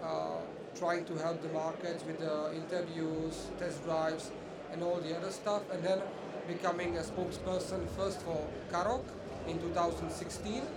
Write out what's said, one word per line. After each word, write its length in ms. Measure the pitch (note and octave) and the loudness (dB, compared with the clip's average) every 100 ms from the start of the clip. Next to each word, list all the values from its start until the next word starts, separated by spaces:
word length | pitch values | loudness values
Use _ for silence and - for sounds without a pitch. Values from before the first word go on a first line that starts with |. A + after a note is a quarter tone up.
uh, 340 | E3 D#3+ D#3+ E3 E3 - - - | 0 0 0 -2 -4 -8 -8 0
trying 280 | E3+ F3 F3 | 2 4 2
to 100 | D#3+ | 0
help 240 | D#3+ E3 | 0 0
the 80 | D#3 | 0
markets 540 | D#3+ D#3+ D#3+ F3 E3+ D#3+ | 0 0 0 -2 -2 -4
with 140 | D#3+ | -2
the 340 | D#3+ D3+ D#3 | 0 2 0
interviews, 920 | D#3+ E3 F3 E3+ E3 D#3+ D#3+ D#3+ D#3+ - - | -2 -2 0 0 0 0 2 0 -2 -6 -2
test 240 | F3+ D3 | -2 -2
drives, 480 | E3+ D#3+ D#3+ D#3+ - - - - - | 0 4 4 2 -4 -8 -8 -8 -6
and 100 | E3 | -2
all 140 | F3 F3 | 2 2
the 140 | D#3+ E3+ | 2 0
other 160 | F#3+ | -2
stuff, 300 | F#3+ G#3+ G#3 G3+ | -2 2 2 2
and 120 | F#3 | 0
then 180 | F3 F#3+ G3 - - - - | 4 4 2 -4 -6 -6 -4
becoming 500 | E3+ F#3 F3 F3 E3+ | 2 2 4 2 0
a 40 | |
spokesperson 880 | D#3 F#3 F3 - F#3 F#3 F#3 F#3 E3 - | 0 0 0 0 0 0 0 -2 -2 0
first 240 | G3 F#3+ | 0 0
for 180 | F3 D#3+ D3+ - - | 0 0 0 -4 0
Karoq 320 | E3+ F#3+ B3+ - - - - E3+ | 2 4 2 0 -6 -6 -6 -2
in 120 | E3 | 0
two 100 | - | 2
thousand 360 | E3+ E3+ E3 E3 | 4 4 2 -2
sixteen 520 | - E3+ - G#3 A#3 C#4+ | -4 -4 -4 -2 -2 -2